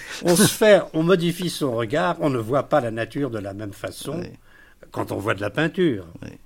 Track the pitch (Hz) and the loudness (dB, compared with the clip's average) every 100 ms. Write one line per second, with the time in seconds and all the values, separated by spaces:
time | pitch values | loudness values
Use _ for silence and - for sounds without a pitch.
0 | - - - 175 202 - 214 190 - 160 | -12 -4 2 4 4 6 6 6 4 0
1 | 165 185 170 165 180 - 143 113 113 147 | 4 4 2 -2 -4 -2 -2 -2 -2 0
2 | 180 165 160 127 107 139 - 151 117 113 | 0 0 0 -2 0 -2 2 0 0 -4
3 | 113 143 143 110 98 98 107 - 95 - | -6 -4 -4 -4 -8 -8 -10 -10 -12 -10
4 | - 160 - - - - - _ - - | -8 -8 -10 -14 -20 -20 -20 _ -12 -8
5 | 101 101 101 101 101 143 160 180 175 104 | -6 -4 -2 -2 -4 -2 -2 0 0 -2
6 | 85 - - - | -8 -16 -16 -18